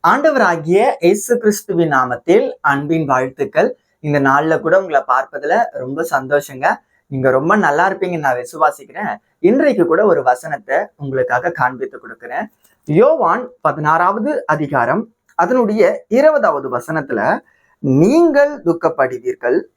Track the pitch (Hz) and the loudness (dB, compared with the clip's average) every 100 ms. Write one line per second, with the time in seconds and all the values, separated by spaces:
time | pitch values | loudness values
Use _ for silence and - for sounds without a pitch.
0 | 165 247 311 277 196 170 151 185 254 - | 2 2 2 2 0 0 0 2 2 2
1 | 170 208 - 240 214 208 - 170 165 135 | 0 0 0 0 0 -2 -4 -2 0 0
2 | 127 120 - 202 508 - 151 139 147 160 | 0 -4 2 2 2 -4 -2 -2 -2 -2
3 | 147 131 131 131 139 151 208 - _ _ | 0 -2 -2 -6 -2 0 0 -4 _ _
4 | 151 147 139 143 160 160 160 185 190 143 | -2 0 2 2 2 -2 2 0 2 -2
5 | - 127 135 143 147 190 - 139 127 139 | 0 -2 -2 -8 -2 -2 -2 -6 -10 -8
6 | 165 143 131 143 139 131 156 226 _ _ | -4 -4 0 -2 -2 -4 -4 -4 _ _
7 | _ 135 131 135 156 208 165 147 185 190 | _ -2 0 0 2 2 2 2 0 -2
8 | 185 170 143 123 123 156 151 143 135 147 | -6 -4 -4 -4 -8 0 0 -2 -16 -10
9 | 202 107 _ _ 175 262 294 208 165 170 | -8 -10 _ _ 2 4 2 2 2 2
10 | 208 160 127 - 156 143 107 143 208 _ | 2 2 0 -2 -4 -10 -4 -4 -4 _
11 | 139 131 123 123 - - 127 127 127 123 | -6 -4 -2 -2 -2 -2 -4 -4 -12 -12
12 | 117 113 120 139 214 _ _ _ - 156 | -20 -18 -10 -10 -10 _ _ _ -2 4
13 | 254 320 180 208 247 _ 156 151 151 160 | 4 4 0 0 -4 _ -4 -2 0 2
14 | 180 214 240 - - 151 143 139 117 175 | 2 0 -4 -4 -2 -2 0 0 0 -2
15 | - _ _ - 180 254 214 214 185 - | -4 _ _ -4 0 0 0 2 2 0
16 | _ 233 302 302 202 143 135 123 139 160 | _ 2 4 4 0 -2 -4 -6 -4 -6
17 | 139 117 113 214 _ _ _ _ 143 131 | -4 -4 -2 -2 _ _ _ _ 0 4
18 | 185 311 339 285 285 285 165 170 165 - | 4 4 4 4 2 0 -4 -2 -2 0
19 | 131 123 123 123 120 156 - | -2 -2 -6 -4 0 -2 -2